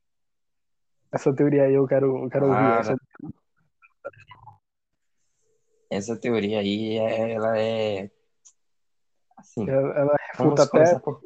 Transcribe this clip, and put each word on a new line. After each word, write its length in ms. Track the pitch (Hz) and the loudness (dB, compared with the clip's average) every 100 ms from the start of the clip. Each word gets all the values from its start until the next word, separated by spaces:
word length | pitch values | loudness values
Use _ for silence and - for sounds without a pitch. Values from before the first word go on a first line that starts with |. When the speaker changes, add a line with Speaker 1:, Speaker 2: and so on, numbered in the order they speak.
| _ _ _ _ _ _ _ _ _ _ _ | _ _ _ _ _ _ _ _ _ _ _
Speaker 1:
Essa 200 | - 151 | -4 -2
teoria 300 | 135 143 143 | 2 2 4
aí 100 | 135 | 4
eu 120 | 139 135 | 4 2
quero, 380 | 135 135 131 | 2 0 -2
eu 40 | 131 | -4
quero 160 | 135 139 | -2 0
ouvir. 120 | 120 | 2
Speaker 2:
Ah, 200 | 113 117 | 2 2
Speaker 1:
Essa 160 | 107 131 _ - 160 - _ _ _ _ _ _ - - - - - - _ _ _ _ _ _ _ _ _ _ _ _ - | 0 -4 _ -20 -18 -18 _ _ _ _ _ _ -20 -20 -20 -20 -20 -20 _ _ _ _ _ _ _ _ _ _ _ _ -10
Speaker 2:
essa... 280 | 95 117 110 | -8 -6 -6
teoria 420 | 127 113 101 107 | -4 -2 -2 -2
aí, 400 | 101 104 110 110 | -2 -2 -4 -4
é, 340 | 113 113 113 | -2 -2 -4
ela 240 | 113 110 113 | -4 -2 0
é, 540 | 110 113 107 98 101 _ _ _ - _ _ _ _ _ _ _ _ - | -2 -2 -2 -4 -8 _ _ _ -20 _ _ _ _ _ _ _ _ -20
assim, 320 | - - 185 | -14 -8 -2
Speaker 1:
Ela, 180 | 135 135 147 | 0 0 0
ela 200 | 143 147 - - | 0 0 -2 0
Speaker 2:
vamos 220 | 147 143 | 2 4
Speaker 1:
refuta 40 | |
até 60 | 139 | 4
Speaker 2:
começar 280 | 156 165 175 | 6 4 4
por 220 | - 143 | -2 -10